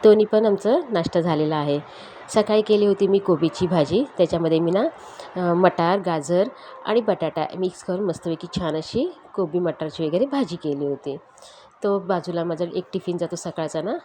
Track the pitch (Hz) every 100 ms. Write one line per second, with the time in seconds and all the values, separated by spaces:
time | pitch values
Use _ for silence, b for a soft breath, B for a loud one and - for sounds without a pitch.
0 | 214 214 208 220 220 196 208 294 285 196
1 | 165 180 170 156 156 156 147 147 - B
2 | B B - 220 214 214 214 208 208 196
3 | 196 196 196 160 165 - 180 175 143 185
4 | 277 - 170 170 165 160 170 185 311 -
5 | B B B 185 180 175 185 - 170 202
6 | 185 160 143 175 226 B B B - 220
7 | 220 185 160 160 151 175 185 - - 180
8 | 202 160 170 160 175 - 170 156 156 220
9 | 349 - - - 175 175 170 147 156 147
10 | 156 175 277 277 196 170 151 143 143 139
11 | 143 143 - B B B B _ 202 202
12 | 180 185 165 170 170 160 175 185 - 190
13 | - 175 165 170 175 165 156 160 180 320